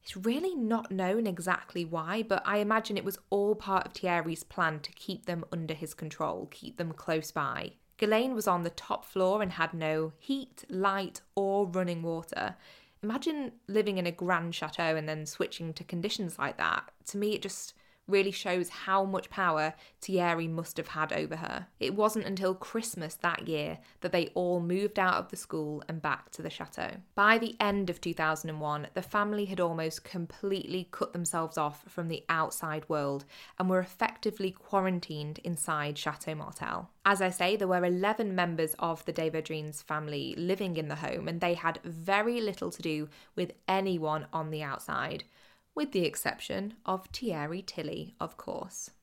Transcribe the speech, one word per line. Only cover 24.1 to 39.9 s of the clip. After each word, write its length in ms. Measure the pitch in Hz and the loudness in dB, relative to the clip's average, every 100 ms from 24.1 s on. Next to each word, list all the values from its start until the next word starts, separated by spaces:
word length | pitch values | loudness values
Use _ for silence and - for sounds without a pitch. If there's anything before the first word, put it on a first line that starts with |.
they 200 | 175 170 | 2 2
all 260 | - 180 175 | 2 2 2
moved 380 | 170 180 208 202 | 2 2 2 4
out 160 | 185 | 4
of 160 | - 180 | 4 0
the 60 | - | -8
school 480 | - 160 151 151 - | -6 -4 -2 -6 -6
and 140 | 160 | -4
back 300 | 151 143 - | -2 -2 -4
to 100 | - | -10
the 80 | 170 | -8
chateau. 400 | - - - - - - | -8 -10 -6 -6 -6 -8
By 240 | - 202 226 | 4 8 8
the 180 | 233 - | 4 2
end 280 | 208 202 190 | 2 4 0
of 140 | 175 | -2
two 140 | - 165 | -4 0
thousand 340 | 156 156 165 | 2 2 -2
and 100 | 156 | -4
one, 280 | 151 147 147 - | -2 -2 -2 -6
the 80 | |
family 420 | 180 208 208 208 202 | -2 0 0 0 -2
had 140 | 190 | 2
almost 440 | 175 165 160 160 | 2 2 -2 -4
completely 840 | - 185 170 - 202 196 - 185 180 | -8 -6 -6 -4 -2 -2 -2 -4 -4
cut 240 | - - | -4 -2
themselves 420 | 175 170 170 160 165 | -2 -2 0 -2 0
off 280 | 151 147 - | -2 -2 -12
from 200 | - 165 | -6 -4
the 160 | 165 - | -4 -2
outside 600 | 165 160 - 165 156 151 | 2 2 0 -4 -4 -2
world 360 | 156 139 139 143 - - - | 0 2 -2 -6 -18 -20 0
and 100 | 185 | 4
were 100 | 185 | 4
effectively 720 | 185 - - - 220 208 190 | 2 0 -2 0 -4 0 -4
quarantined 880 | 185 - 196 190 180 - 151 147 151 | -4 0 2 4 2 -2 -6 -6 -6
inside 520 | - 170 - 156 147 147 | -6 -4 -2 0 0 -2
Chateau 380 | - 143 - | -4 -4 -6
Martel. 560 | 156 - - - 87 180 _ - | -6 -8 -8 -6 -4 -6 _ 4
As 160 | 196 | 6
I 80 | 185 | 4
say, 280 | 180 180 214 | 4 2 4
there 100 | 190 | 4
were 180 | 180 175 | 4 4
eleven 480 | 180 196 220 214 | 4 2 2 0
members 400 | 185 175 165 160 - | 2 2 2 0 0
of 260 | 170 160 - | -2 -2 -4
the 80 | |
Desverdins 720 | 160 160 156 156 156 151 147 | 0 0 0 -2 -4 -6 -10
family 500 | - | -4